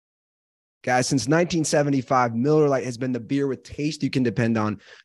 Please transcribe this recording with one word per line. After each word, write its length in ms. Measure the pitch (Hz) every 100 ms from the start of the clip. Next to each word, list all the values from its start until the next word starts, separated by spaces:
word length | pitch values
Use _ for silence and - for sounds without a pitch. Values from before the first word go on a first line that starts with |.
| _ _ _ _ _ _ _ _
Guys, 240 | 127 127 123
since 200 | 139 113
nineteen 380 | 160 175 165 147
seventy-five, 720 | 156 147 139 117 131 123 113
Miller 340 | 139 156 147
Lite 160 | 135 123
has 120 | 117
been 140 | 131
the 80 | 123
beer 280 | 104 139 139
with 160 | 120
taste 400 | - - 147 156
you 60 | 135
can 140 | 135
depend 340 | 120 107 117 113
on. 220 | 107 98 - -